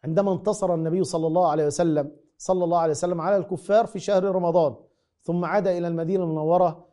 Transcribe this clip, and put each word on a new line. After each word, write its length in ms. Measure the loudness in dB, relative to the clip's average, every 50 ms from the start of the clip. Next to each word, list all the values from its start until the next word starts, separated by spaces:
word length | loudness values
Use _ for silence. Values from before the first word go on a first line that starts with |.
| -6
عندما 300 | -2 0 0 2 0 -2
انتصر 400 | -2 -2 -4 -2 -2 -2 -2 -2
النبي 300 | -2 -2 -2 0 -2 -2
صلى 240 | -2 -2 -2 -2
الله 200 | 0 2 2 2
عليه 180 | 2 2 2 0
وسلم، 460 | 0 0 0 0 2 2 0 -2 -4 -10 -18 _ _ _
صلى 260 | _ -4 -2 0 0 0
الله 140 | 0 2
عليه 140 | 2 2 0
وسلم، 300 | 0 -2 -2 -4 -4 -2
على 160 | -2 0 0
الكفار 480 | 0 0 -2 -8 -10 -2 2 2 2 2
في 140 | 2 -4 -8
شهر 240 | -4 0 0 0 0
رمضان، 520 | 0 -2 0 0 2 2 4 2 2 -2 -6 -18 _ _ _ _ _ _ _ _
ثم 220 | -4 -2 -2 -2
عاد 220 | 0 0 0 2
إلى 200 | 2 0 0 -2
المدينة 360 | -4 -4 -4 -2 -2 -2 -2 0
المنورة 640 | -2 -2 -2 0 2 4 4 4 2 0 -4 -16 _